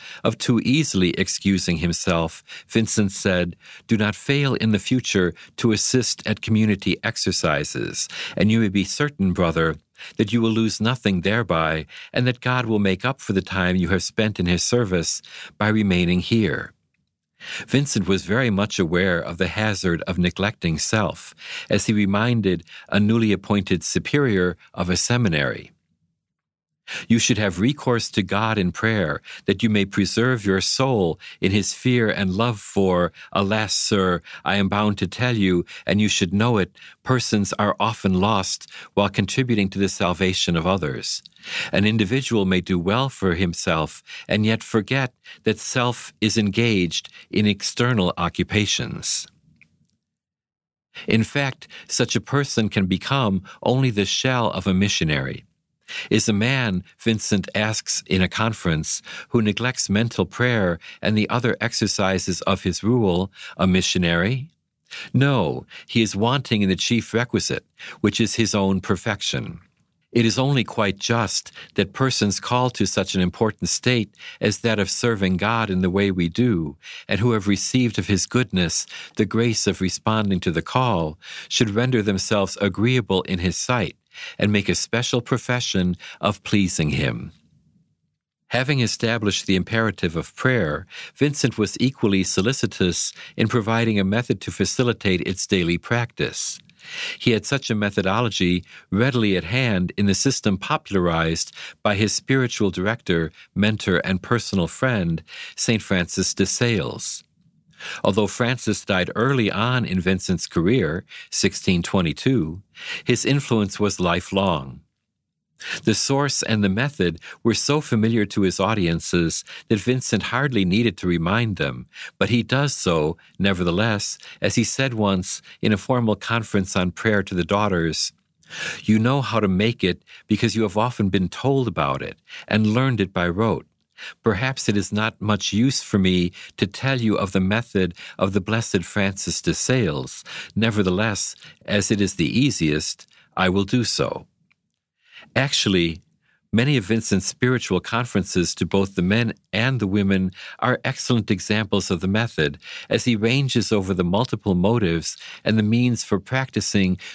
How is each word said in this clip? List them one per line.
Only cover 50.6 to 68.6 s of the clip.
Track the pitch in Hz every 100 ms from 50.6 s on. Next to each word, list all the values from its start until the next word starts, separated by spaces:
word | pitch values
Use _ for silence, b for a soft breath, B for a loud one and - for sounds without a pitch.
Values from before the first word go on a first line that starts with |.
| _ _ _ B -
In | 113
fact, | 110 143 139 - - B -
such | - 120 117
a | -
person | 139 139 - 104
can | 107 95
become | 95 - 139 110 95 B B
only | - 127 131
the | 104 95
shell | - 131 127 110
of | - 98
a |
missionary. | 92 107 - 80 71 67 - - _ _ _ B B B
Is | 107 113
a |
man, | 101 120 135 117 92 b _
Vincent | 117 110 - 101 -
asks | 104 107 110 - - -
in | 92
a | 90
conference, | - 113 107 87 80 80 - B B B
who | 117
neglects | 104 98 123 - -
mental | 101 120 - 87
prayer | - 123 113 92 85 B B
and | - 107
the | 104
other | 117 123 -
exercises | 113 - 107 - 95 95 - 85
of | - 95
his | 92 87
rule, | 101 123 98 87 95 B B -
a | 92
missionary? | 90 - 185 170 - 120 131 151 _ _ _ _ B B
No, | 123 139 127 76 62 - B -
he | 113
is | 104
wanting | 98 117 139 - 107
in | 95
the | 90
chief | - 117 -
requisite, | 110 123 95 - - - _ B B
which | 104 -
is | 110
his | - 107
own | 104